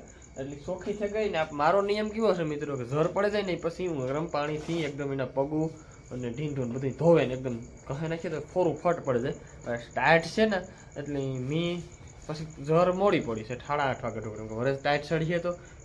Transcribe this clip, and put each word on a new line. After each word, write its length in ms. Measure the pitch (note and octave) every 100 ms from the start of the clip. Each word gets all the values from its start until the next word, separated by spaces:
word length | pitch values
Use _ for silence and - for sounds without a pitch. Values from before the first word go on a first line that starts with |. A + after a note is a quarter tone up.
| - - - -
એટલે 160 | C3+ C#3+
ચોખ્ખી 360 | - F#3 G#3+
થઈ 160 | G3+ G3+
ગઈ 200 | G#3 G#3
ને. 100 | E3+
આપ-, 140 | D#3
મારો 300 | D3 D3+ G3
નિયમ 260 | G3+ G#3 G#3+
કેવો 260 | G#3+ A3
છે 80 | F3
મિત્રો, 340 | D#3 D3 C#3+ C3+
કે 80 |
ઝર 220 | A#2+ D3 E3+
પડે 240 | F#3 G3+
જાય 120 | G#3
ને 120 | F#3+ E3+
પછી 300 | E3 E3 F#3
હું 200 | D3+ B2+
ગરમ 200 | C#3+ E3
પાણીથી 560 | D3 D3 D3+ - E3+
એકદમ 300 | C#3+ C#3 C#3
એના 120 | C3+
પગું 460 | B2 C3 C#3+ D#3 D#3+ - - - -
અને 200 | B2+ B2
ઢીંઢું 380 | A#2 D3+ C3+ B2
ને 60 |
બધું 160 | B2+ C3+
ધોવે 360 | A2+ D#3+ E3 B2
ને 80 |
એકદમ 240 | B2+ C3 A2+
કહે 500 | B2 - - C#3 D#3+
નાખીએ 220 | E3 F3
તો 100 | D3+
ફોરું 420 | - F#3 E3+ D#3
ફટ 220 | F3+ E3+
પડે 160 | C#3 B2
જાય. 120 | C3+ - - -
પણ 120 | - A#2+ -
ટાઈટ 280 | B2 C3+ E3
છે 240 | E3 - A3
ને 100 | F#3+ F3+ - - -
એટલે 240 | C#3+ C#3+ C3+
મી 560 | C3 B2+ D#3 E3+ F3 D#3+ - - - -
પછી 380 | D#3 D#3 -
ઝર 280 | C#3 E3 F3+
મોડી 280 | F#3 G3+ D#3+
પડી 220 | A#2 A2
છે, 240 | A2 A#2+ -
સાડા 160 | D3
આઠ 220 | C3+ B2
વાગે 160 | A#2+ A2
ઢોકળી. 180 | G#2+ G#2+
કેમ 100 | A2
કે 60 |
વરસ 240 | A2 C3 C3+
ટાઈટ 220 | C#3+ D3
સળીએ 340 | D3 D#3+ D#3 -
તો 200 | F3 F3 - -